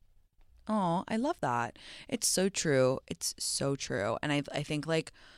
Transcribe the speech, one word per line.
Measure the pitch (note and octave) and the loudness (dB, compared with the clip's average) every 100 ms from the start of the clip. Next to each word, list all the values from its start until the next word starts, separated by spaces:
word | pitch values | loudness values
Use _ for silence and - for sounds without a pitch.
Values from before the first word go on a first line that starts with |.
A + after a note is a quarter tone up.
| _ - _ _ - - - | _ -20 _ _ -20 -12 -2
Oh, | G#3+ F3+ E3+ - | 0 2 0 0
I | A3 | -2
love | C#4 - | -2 -2
that. | C#3 A#2+ A#2 - - - - | 0 0 -2 -6 -18 -16 -8
It's | - - | -2 2
so | - G3 | 2 2
true. | - E3 C3+ B2+ C3 - | 2 2 6 6 2 -4
It's | E3+ - - | -6 -6 -4
so | - - C#3 C#3 | -4 -2 -2 -2
true. | - B2+ G#2 - | -4 -2 -2 -2
And | D3+ | 0
I, | D3 C#3 | -2 -2
I | - | -4
think, | D3+ D3+ D3+ | -4 -4 0
like, | D#3+ - - - | 0 -2 -10 -20